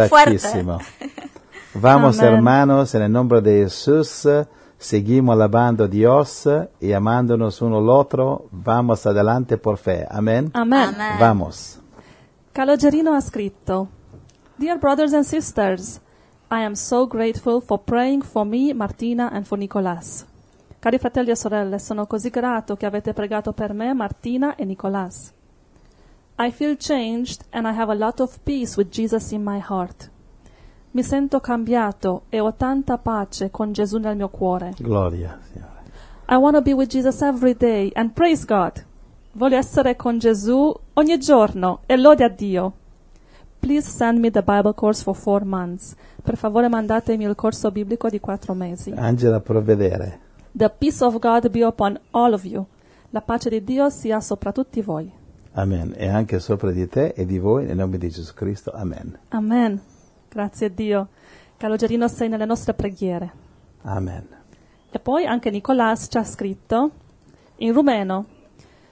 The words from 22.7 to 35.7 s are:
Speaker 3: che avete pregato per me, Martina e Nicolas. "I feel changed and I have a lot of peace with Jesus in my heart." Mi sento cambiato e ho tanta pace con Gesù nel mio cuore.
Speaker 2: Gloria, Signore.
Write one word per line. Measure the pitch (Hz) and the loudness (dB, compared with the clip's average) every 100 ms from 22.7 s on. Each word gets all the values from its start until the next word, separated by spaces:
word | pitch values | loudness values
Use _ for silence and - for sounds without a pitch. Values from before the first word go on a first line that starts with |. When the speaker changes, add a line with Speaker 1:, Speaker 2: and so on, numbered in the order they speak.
| 202 | -6
Speaker 3:
che | 208 | -6
avete | 208 214 | -6 -6
pregato | 214 208 214 214 | -6 -4 -4 -6
per | 208 208 | -6 -6
me, | 208 233 | -6 -4
Martina | 269 202 - - 254 285 285 | -4 -4 -8 -6 -2 -2 -4
e | |
Nicolas. | 196 190 196 196 185 - - _ _ _ _ _ _ _ _ _ _ - | -6 -6 -6 -6 -6 -10 -14 _ _ _ _ _ _ _ _ _ _ -6
"I | 240 | -4
feel | 233 294 285 | -2 -4 -4
changed | - 285 226 233 247 - - | -2 -2 -2 -4 -6 -10 -12
and | 240 226 | -6 -4
I | 220 | -2
have | 226 | -2
a | |
lot | 208 220 240 | -2 -2 -2
of | 254 - | -4 -4
peace | - 285 240 - | -6 -4 -4 -2
with | 202 | -4
Jesus | - 220 220 - | -2 -2 -2 -4
in | 214 | -6
my | 208 202 190 | -4 -6 -4
heart." | 196 180 - - - - - - - - - _ | -6 -6 -10 -20 -20 -20 -20 -20 -20 -20 -20 _
Mi | 247 | -4
sento | 247 277 277 269 | -2 0 0 -2
cambiato | 254 240 226 240 214 196 190 185 - | -2 -4 0 0 0 -2 -4 -4 -4
e | 226 | -2
ho | 214 | -2
tanta | 220 254 277 269 240 | -2 -2 -2 -2 -4
pace | - 220 196 - 196 | -4 -4 -6 -6 -6
con | - 214 | -4 -4
Gesù | 208 208 220 | -2 -2 -2
nel | 220 214 | -4 -4
mio | 196 | -6
cuore. | - 185 180 175 185 | -4 -2 -2 -6 -8
Speaker 2:
Gloria, | 117 104 92 87 87 - - | -2 0 0 -4 -8 -12 -18
Signore. | - - | -20 -18